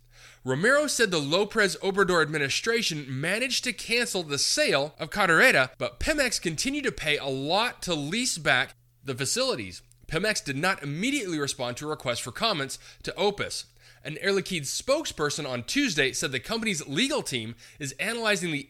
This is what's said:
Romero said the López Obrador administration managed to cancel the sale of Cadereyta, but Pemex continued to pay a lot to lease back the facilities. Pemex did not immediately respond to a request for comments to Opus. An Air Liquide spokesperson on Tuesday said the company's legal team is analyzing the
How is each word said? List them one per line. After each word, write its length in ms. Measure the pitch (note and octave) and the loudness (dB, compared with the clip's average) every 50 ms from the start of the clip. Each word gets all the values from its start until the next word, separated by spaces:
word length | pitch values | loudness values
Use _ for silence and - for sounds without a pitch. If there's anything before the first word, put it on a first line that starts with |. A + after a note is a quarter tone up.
| _ _ - - - - - - - | _ _ -20 -20 -20 -20 -20 -8 -4
Romero 420 | B2+ C3 D3 F#3 B3 C#4 D4 D4+ | -2 0 2 4 4 4 4 4
said 260 | C#4 - - A#3 F#3+ | 2 2 2 2 2
the 100 | F3 D#3+ | 2 0
López 580 | C#3+ C#3 D#3+ G3 G#3 G3+ - A3+ G3+ F#3 - - | 0 2 2 2 2 2 2 2 2 2 0 -2
Obrador 420 | - G3 F#3+ G3+ F#3+ F3 F3+ E3 | -2 0 2 2 4 4 4 4
administration 840 | D#3 D3 D#3 D3+ C#3+ C3+ - - - A3+ A#3 A#3 G#3 - E3 D3 C#3 | 4 2 2 0 0 0 -2 -2 0 0 0 2 0 0 -2 -4 -6
managed 560 | C3 C3 C3 D3 F3 G3 A3+ B3+ C4+ A#3 - - | -6 -6 -4 -2 -2 -2 -2 -2 -2 -2 -2 -2
to 80 | B3+ | -2
cancel 500 | - - - G3 A#3 A#3+ A#3+ - - F#3 | -4 -6 -4 -2 0 0 0 0 -2 -4
the 160 | E3 D3+ C#3+ | -2 -2 -2
sale 560 | C3 - - - D4 D4+ B3+ D#3+ C3+ C#3+ D3+ - - | 0 0 2 2 2 4 4 4 2 2 0 -4 -8
of 100 | D#3+ - | -8 -4
Cadereyta, 600 | - G3+ G3 F3 D#3+ E3+ A#3 C4 G3 C#3 C3 B2 - | 0 2 4 6 8 8 8 8 8 6 4 2 0
but 200 | - C3 - - | -4 -4 -4 -4
Pemex 440 | - - - D#4 D4+ C4 A#3+ - - | -2 0 0 2 2 2 0 0 -2
continued 420 | - F3 D#3+ - - C4+ C#4 D4 C4+ | -2 -2 -2 -2 -2 -2 -2 -2 -2
to 80 | A3+ | -2
pay 240 | - - - D#3 D3 | -2 -2 0 0 0
a 60 | - - | 0 0
lot 580 | C#3+ C3+ C3+ C#3 D3+ F3 G3+ A#3 B3 - - - | -2 -4 -2 -2 0 2 2 2 0 -2 -6 -6
to 100 | F3 E3+ | -4 -2
lease 440 | D3 C#3 D3 F#3+ A#3 B3+ - - | -2 -2 -2 -2 -2 -2 -2 -2
back 380 | E3+ D3 D#3 C3+ B2 C3+ - - _ _ _ _ _ | 0 2 4 4 4 2 0 -6 _ _ _ _ _
the 140 | - C3+ B2+ | -8 -8 -4
facilities. 640 | A#2+ C#3 - - A#3 C4 C4 G#3 C3+ G2+ F#2 F2+ - - _ _ _ _ - | -4 -2 -2 0 0 0 0 -2 -2 -4 -8 -10 -14 -18 _ _ _ _ -6
Pemex 340 | D3+ D#3+ G3 G#3+ G#3 - - | -4 -2 0 0 -2 -2 -2
did 140 | D3 C3+ | -4 -2
not 260 | C3+ E3+ F#3 G3 - D3 | 0 0 0 0 -2 -4
immediately 560 | C#3+ C#3+ E3 G#3 C4+ C#4+ C#4+ G#3 F#3 E3 D3 | -6 -4 -2 0 0 0 0 -2 -2 -2 -2
respond 380 | C#3 C3 - - B2 B2 B2 | -2 -2 -4 -4 -4 -6 -6
to 80 | - D3 | -6 -6
a 60 | D3+ | -6
request 300 | D3+ - - C3 A#2+ - | -6 -4 -2 -2 -2 -2
for 120 | - B2+ - | -4 -8 -4
comments 440 | - G#3+ A3+ G3 D3 C3+ C3+ - - - - - - - | -2 0 0 0 0 -2 -6 -8 -10 -14 -18 -18 -12 -10
to 120 | - - | -6 -2
Opus. 480 | D3+ F#3+ G#3 G3+ - G#2+ E2+ - - - - _ _ - - - - - | 0 2 2 2 0 -2 -4 -6 -8 -10 -12 _ _ -20 -20 -20 -14 -12
An 140 | D3 D#3 | -10 -8
Air 140 | - - G3 | -4 0 0
Liquide 320 | G3 G3 F3+ - F#3+ E3 C#3 | 2 2 0 -2 -4 -4 -4
spokesperson 840 | B2+ - - - - C#4 E4 D4+ - - - D3+ D3 - - D3 | -4 -6 -4 0 0 0 0 0 -2 -4 -2 -2 -2 -2 -2 -4
on 160 | C3+ B2+ A#2+ A#2 | -4 -4 -6 -4
Tuesday 480 | - - C#4 C#4+ A#3 D#3 D3 C3+ C3 | -2 0 0 2 2 2 2 2 2
said 200 | A#2+ - E3+ D3 | 0 -2 -2 -2
the 80 | C3 B2+ | -4 -4
company's 480 | - - A3 A#3 A3 A3 F#3 D3 - | -4 -4 -4 -2 0 -2 -2 -2 -4
legal 340 | - C3+ F3 B3+ C#4 D4+ A#3 | -4 -2 0 0 0 0 -2
team 320 | - - C#3 A#2 G#2+ A2+ A#2 - - - - | -2 -2 -4 -4 -4 -6 -10 -12 -16 -20 -14
is 160 | - D3 C3+ C#3 - | -10 -10 -8 -6 -6
analyzing 520 | E3+ G#3+ A#3+ A#3 A3+ G#3+ G#3 E3+ F3+ E3+ | -4 -4 -4 -2 0 0 2 2 0 -2
the 140 | D3+ C#3+ - - | -2 -4 -2 2